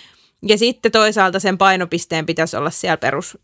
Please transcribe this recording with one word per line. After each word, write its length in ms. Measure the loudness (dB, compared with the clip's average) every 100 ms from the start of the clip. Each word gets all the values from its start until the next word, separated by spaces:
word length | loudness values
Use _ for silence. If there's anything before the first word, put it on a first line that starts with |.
| -20 _ _ _
Ja 160 | -2 2
sitten 340 | 2 0 0
toisaalta 480 | 2 2 4 2 2
sen 180 | -2 2
painopisteen 680 | 2 2 -2 -4 -4 -4 -2
pitäisi 320 | -2 -2 -2
olla 120 | -4
siellä 280 | -4 -2 -2
perus-, 400 | 0 -4 -6 -16